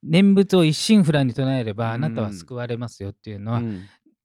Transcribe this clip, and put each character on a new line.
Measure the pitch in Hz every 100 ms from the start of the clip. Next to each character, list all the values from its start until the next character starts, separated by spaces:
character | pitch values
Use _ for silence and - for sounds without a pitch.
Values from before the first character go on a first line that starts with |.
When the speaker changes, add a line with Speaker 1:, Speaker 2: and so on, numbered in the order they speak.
Speaker 1:
念 | - 165 196
仏 | 196 190 185
を |
一 | 156
心 | 151 - 214
不 | 160
乱 | 151 131
に |
唱 | 113 131 131
え |
れ | 110
ば、 | 104 113
Speaker 2:
う |
ん。 |
Speaker 1:
あ | 117 151
な |
た | 113
は | 107
救 | 95 85
わ | 123 120
れ | 117
ま | 120
す | -
よ | 98
っ |
て | - -
い | 101
う |
の | 107
は、 | 117
Speaker 2:
う |
ん。 | 117 95 98 _ _ _